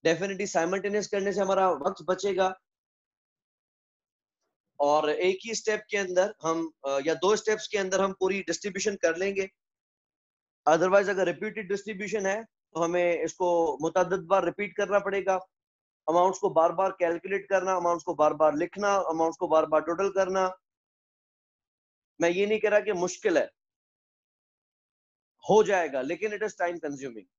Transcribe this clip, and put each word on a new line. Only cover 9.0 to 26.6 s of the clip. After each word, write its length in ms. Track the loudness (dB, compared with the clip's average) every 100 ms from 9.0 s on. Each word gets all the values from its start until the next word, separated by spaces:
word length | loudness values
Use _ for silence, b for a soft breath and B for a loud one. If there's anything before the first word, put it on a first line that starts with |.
| -2 0
लेंगे। 320 | -4 -4 -8 _ _ _ _ _ _ _ _ _ _ _ 2
Otherwise 420 | 4 6 4 4
अगर 160 | 0 0
repeated 440 | -2 -6 -8 -6
distribution 560 | -8 -6 -10 -6 -4 -2
है 180 | -4
तो 360 | -6 _ _ -4
हमें 440 | 0 2 2 0
इसको 540 | -2 -2 0 2 0 0
मुतअद्दिद 380 | 0 0 0 -2
बार 260 | 0 0 0
repeat 300 | -4 -8 -4
करना 220 | 0 0
पड़ेगा, 360 | 0 -4 -2 -2 -4 _ _ _ _ _ 0
Amounts 300 | 4 4 2
को 100 | 0
बार-बार 420 | 4 2 2 -2
calculate 580 | 0 -2 -2 -4 -6 0
करना, 240 | 0 2
amounts 300 | 0 0 -2
को 120 | -4 2
बार-बार 400 | 2 4 2 2
लिखना, 400 | -4 -2 0 0
amounts 420 | 0 0 0 -2
को 100 | 2
बार-बार 340 | 2 4 0
total 280 | 0 -2 0
करना। 480 | 0 0 0 -2 -4 _ _ _ _ _ _ _ _ _ _ _ _ _ _ _ _
मैं 80 | 0
ये 160 | 2 0
नहीं 140 | 0
कह 100 | 2
रहा 100 | 2
कि 140 | 2
मुश्किल 440 | -2 -2 -2 0 0
है, 120 | 0 _ _ _ _ _ _ _ _ _ _ _ _ _ _ _ _ _ _ _ 4
हो 140 | 4
जाएगा, 380 | 4 2 0 -4
लेकिन 360 | -4 -4 -6 -4
it 60 |
is 80 | -8
time 280 | -4